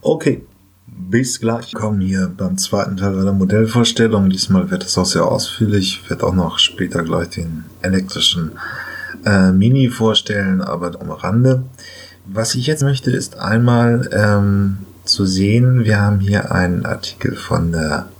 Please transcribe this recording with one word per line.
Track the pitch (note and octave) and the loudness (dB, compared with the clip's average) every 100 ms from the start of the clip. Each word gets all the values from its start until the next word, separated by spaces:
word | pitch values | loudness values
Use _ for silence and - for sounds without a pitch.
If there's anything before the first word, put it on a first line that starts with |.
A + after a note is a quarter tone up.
Okay, | - D#3+ D#3 B2 - _ _ _ - | 0 0 0 -2 -6 _ _ _ -20
bis | A2 F#2 A2+ B2+ - | -16 -2 0 0 -2
gleich. | A2+ A#2 A#2 | -2 -4 -6
Kommen | A2 G#2+ G#2 | -8 -4 -2
hier | F#2 F#2+ F#2 - | 0 0 -2 -4
beim | F#2+ F#2 | -4 -4
zweiten | - G#2 G2 F#2+ | -2 -2 -2 -2
Teil | G2+ F#2+ | -2 0
der | G2 | 0
Modellvorstellung. | G2 F#2 G#2 A2 A#2 A2+ - A2+ G#2+ F#2+ | 2 2 2 2 2 0 2 2 4 2
Diesmal | F#2 - F#2+ E2+ | 2 2 2 2
wird | F2+ | -4
es | - - | -2 -2
auch | F2+ | 0
sehr | F2+ E2 | 0 0
ausführlich. | - - - A2 G#2 F#2+ - | 0 -4 -2 0 2 0 -6
Ich | - | -8
werde | - G2 | -4 0
auch | |
noch | F#2 E2 - | 0 0 -2
später | - - F2+ F2 | -4 -2 -4 -2
gleich | E2 E2 E2+ | -2 -2 -2
den | - E2 D#2+ D2+ - | -6 -6 -8 -12 -8
elektrischen, | F#2 F#2+ F#2 - - F2 D#2+ - - - - - - - | 0 0 -2 -2 0 0 -2 -6 -12 -12 -12 -12 -12 -6
äh, | - G2 F#2 | 2 4 6
Mini | F#2 G#2+ C3+ B2+ | 6 6 6 2
vorstellen, | - A2 G#2 - G#2 G2 F#2 | 2 2 0 -2 -2 0 0
aber | F#2 F2 F2 E2 | -2 -4 -6 -8
am | E2 | -10
Rande. | D#2 F2+ G#2 B2+ B2+ B2+ - - - - - F#2+ | -8 0 2 4 2 -2 -12 -20 -20 -20 -20 -10
Was | G2 A2 B2+ | -6 -4 -2
ich | C3+ | -2
jetzt | D3+ | 0
möchte, | C#3 C3+ - | 0 0 -2
ist | - - - | -4 -4 -10
einmal, | - A2 A#2+ A#2+ A#2+ A#2 B2+ | -2 2 4 4 4 2 0
ähm, | - G#2 G#2 G2+ G2+ G2 G2 - - | 0 2 2 2 2 0 -2 -10 -18
zu | - - | -6 0
sehen, | G2 F#2+ G2 A2+ B2 B2+ A2 | 0 2 2 4 4 4 2
wir | G#2 | 2
haben | G2+ G#2 | 4 2
hier | F#2+ G2+ - | 2 0 0
einen | F#2+ F2+ F2 | 0 0 0
Artikel | - - - - - | -2 -6 -8 -6 -6
von | - - E2 E2+ | -4 -4 -2 0
der | E2 D#2 D2 - - | -2 -2 -4 -6 -16